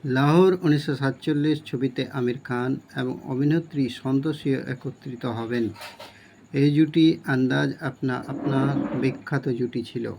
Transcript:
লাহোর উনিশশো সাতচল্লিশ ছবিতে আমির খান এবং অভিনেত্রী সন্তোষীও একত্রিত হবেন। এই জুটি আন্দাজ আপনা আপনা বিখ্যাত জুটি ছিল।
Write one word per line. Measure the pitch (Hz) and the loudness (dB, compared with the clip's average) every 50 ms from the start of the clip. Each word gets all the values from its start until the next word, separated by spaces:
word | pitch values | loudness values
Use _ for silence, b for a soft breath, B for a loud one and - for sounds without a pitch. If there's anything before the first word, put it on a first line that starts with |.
| - | -2
লাহোর | 139 127 131 143 147 156 175 185 190 185 180 175 | 0 0 2 4 6 6 8 6 6 4 2 2
উনিশশো | 151 151 147 147 - 143 | 2 2 2 0 -4 -4
সাতচল্লিশ | 135 139 135 135 - - 160 151 147 147 156 151 147 - | -2 -2 -2 -2 -2 -4 -2 0 2 2 2 0 0 -2
ছবিতে | - - 123 131 131 123 - 131 117 - | -8 -4 -2 -2 -2 -2 -4 -6 -4 -4
আমির | 135 123 123 123 139 - | -2 -2 -2 -2 -4 -6
খান | - 123 123 123 131 135 135 - _ - | -6 -4 -2 -2 -2 -4 -4 -6 _ -6
এবং | 135 127 127 127 120 - | -6 -4 -4 -6 -8 -8
অভিনেত্রী | 143 135 127 143 147 156 165 160 - - 143 135 120 | -6 -2 0 2 2 2 2 0 -2 -2 -2 -2 -2
সন্তোষীও | - - - 135 135 135 139 156 147 151 - 143 135 131 | -4 -6 -4 0 0 0 0 -2 -4 -2 0 0 0 0
একত্রিত | - 131 131 131 - 135 123 - - 135 123 120 - | -2 -6 -8 -8 -8 -12 -12 -10 -12 -12 -10 -6 -6
হবেন। | 123 110 113 117 113 120 120 113 104 104 B B B B B B B B B B B B B B - - | -4 -4 -4 -4 -2 0 0 0 -2 -4 B B B B B B B B B B B B B B -4 0
এই | 139 139 147 | 4 4 4
জুটি | 147 151 160 151 151 165 160 160 160 - - | 6 4 4 4 6 6 6 6 4 2 -2
আন্দাজ | - 139 127 131 127 135 143 147 135 135 - | -2 2 2 2 2 2 2 0 0 -2 -4
আপনা | - 135 135 - - 131 123 127 123 | -6 -8 -6 -4 -4 -2 -2 -4 -6
আপনা | - 139 139 - 143 135 135 135 139 143 143 - - - 127 | -8 -8 -4 -2 0 0 2 2 2 0 0 -2 -2 -4 -2
বিখ্যাত | 120 131 131 - - - 147 135 - 143 | -2 -2 -2 -4 -8 -4 -4 -2 -2 -2
জুটি | 123 117 120 120 - 123 113 | -2 -2 -2 -4 -4 -6 -8
ছিল। | - - 120 113 110 101 | -6 -8 -8 -6 -6 -8